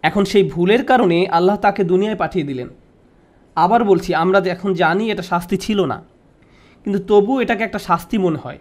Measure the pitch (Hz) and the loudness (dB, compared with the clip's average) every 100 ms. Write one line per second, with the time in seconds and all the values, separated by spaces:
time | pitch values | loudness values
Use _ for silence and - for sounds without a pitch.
0 | 156 202 196 202 175 165 180 233 262 254 | 0 0 2 2 2 0 2 2 2 2
1 | 196 170 185 165 180 208 208 196 180 180 | 4 2 0 2 2 2 0 0 0 0
2 | 208 208 165 185 143 127 123 - _ _ | 0 -4 -4 -4 -6 -8 -12 -16 _ _
3 | _ _ _ _ _ - 175 233 208 180 | _ _ _ _ _ 0 2 2 4 2
4 | 180 160 175 196 185 175 196 175 165 180 | 2 0 2 2 0 -4 -4 0 0 0
5 | 220 185 175 175 175 190 - 208 165 110 | -2 -6 -4 -4 -2 -4 -2 -2 -2 -4
6 | - _ _ _ _ _ _ _ - 196 | -12 _ _ _ _ _ _ _ -6 -6
7 | 185 208 202 269 233 233 220 - - 175 | 2 4 4 0 -2 -2 -4 -6 -2 -4
8 | - 220 185 147 123 - | -2 -2 0 -2 -8 -16